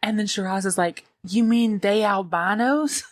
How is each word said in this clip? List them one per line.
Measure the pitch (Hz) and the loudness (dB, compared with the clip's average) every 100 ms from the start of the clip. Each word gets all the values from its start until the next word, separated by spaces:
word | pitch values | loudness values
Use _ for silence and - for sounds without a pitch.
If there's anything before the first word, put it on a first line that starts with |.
And | 214 220 | 0 0
then | 208 | -2
Shiraz | - 190 190 190 | -2 -4 -2 -2
is | 180 | 0
like, | 175 170 - _ 185 | -2 -2 -18 _ -4
You | 190 | 0
mean | 226 233 233 208 | 2 4 2 0
they | 202 208 | 0 2
albinos? | 214 196 185 170 175 208 240 285 302 - - | 2 0 -2 -2 0 0 2 2 0 -4 -8